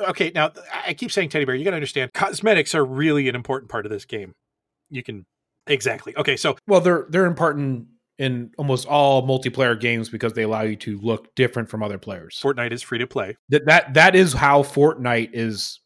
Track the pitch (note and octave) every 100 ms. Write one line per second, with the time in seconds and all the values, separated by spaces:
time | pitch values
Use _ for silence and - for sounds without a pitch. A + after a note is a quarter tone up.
0 | F#3+ F3+ E3+ E3+ D#3 - - - - -
1 | A#3+ G3+ D#3+ D#3 C3+ C3 F3 E3+ C#3 -
2 | C3 - - - G#3+ F#3 C#3+ D#3+ C3 C3
3 | D#3 D3 C3 B2 A#2+ C3+ - A2+ G#2 G#2
4 | - A2 F#2 _ _ _ _ _ _ C3
5 | - G#2 F2+ _ _ _ - C#3+ B2+ G#2+
6 | - - D3+ C3 D3+ - - F#3 F3 E3+
7 | C3+ E3+ F3+ E3 E3+ C#3+ C#3 B2+ - _
8 | _ - C3+ B2 A#2+ - C#3+ B2+ - D3
9 | C#3 C3+ B2+ C3 B2+ B2+ B2+ A2 A#2+ A#2
10 | A2+ A2+ A#2 A2 G#2+ A2 A2 G#2 - G2+
11 | A2 A2 - - B2 A#2+ A2 A2+ G#2 F#2+
12 | - F2+ D#2+ - C#3 B2 A#2+ A#2+ - A#2+
13 | A#2 B2 G2 - - D3 C#3+ E3+ C#3+ C#3
14 | F3+ F#3 F3+ B2 C#3+ C#3+ C#3 C#3 D3 C#3+
15 | B2 A#2 A2+ A#2 A2+ G#2 - -